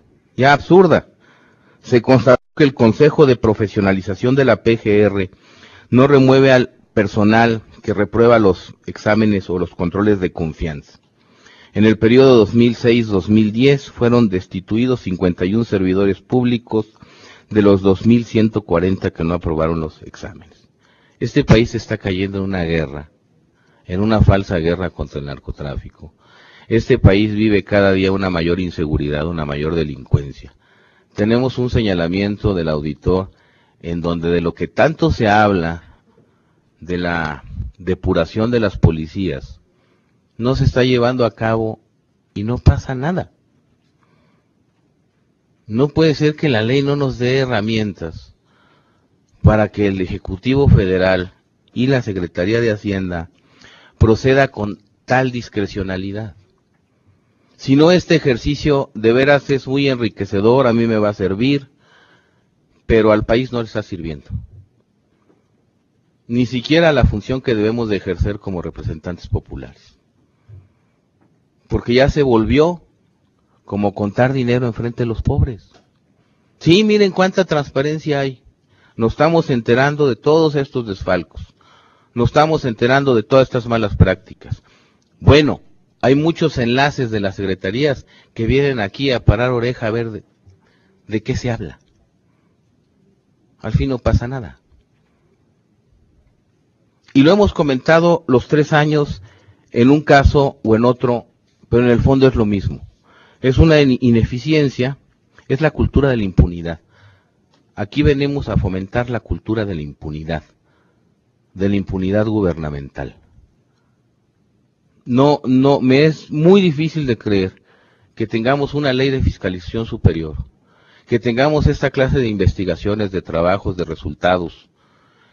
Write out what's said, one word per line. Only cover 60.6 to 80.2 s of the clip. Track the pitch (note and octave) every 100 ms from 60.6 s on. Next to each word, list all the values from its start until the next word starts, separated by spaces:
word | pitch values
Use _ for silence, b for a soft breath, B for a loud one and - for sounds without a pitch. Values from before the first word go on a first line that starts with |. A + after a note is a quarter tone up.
| B2+
a |
mí | A2+ A#2
me | A2
va | G#2
a |
servir, | G2+ F#2 F#2+ B2+ C#3+ C#3 _ b b b b b b b _ _ _ -
pero | A2+ G#2+
al | G#2
país | G#2 A2+ C3
no | A#2+
le | A2+
está | A2
sirviendo. | G#2 F#2 E2 D2 - - - - _ _ _ _ _ _ _ _ _ _ _ _ _ _ _ _ -
Ni | A#2+ A#2+
siquiera | B2+ A#2 D#3 E3+
la | C#3+
función | A#2 G#2 - C3
que | C3
debemos | A2 G#2+ A#2 A2+
de | G2
ejercer | G2 F2 G#2 G2+
como | - F2+
representantes | E2 - - D#2+ F2+ F2 -
populares. | F2 - B1+ B1+ C#2 _ _ _ _ _ _ _ G2 _ _ _ _ _ _ _ _ _ _ _
Porque | A2 -
ya | A#2+ C#3
se | -
volvió | C3+ A#2 A2 B2+ D#3+ F3 _ _ _ _ _ _ _ _
como | - G2+ G#2
contar | - G#2 G2+ B2+
dinero | C3+ A#2+ B2 B2+
enfrente | A2 A#2+ -
de | A#2+
los | A2
pobres. | - C#3 - A2 _ _ _ _ _ _ _ _ _ _
Sí, | - F3
miren | G#3+ G#3 G3+
cuánta | F3 F#3 F#3
transparencia | F#3 D3+ C#3 C3+ C#3+ D#3 D3+ C#3+
hay. | C#3 B2+ _ _ _ b b -
Nos | A2+
estamos | - D3+ E3 D#3
enterando | B2+ A2+ A#2+ C#3 D3 C#3+
de |
todos | A#2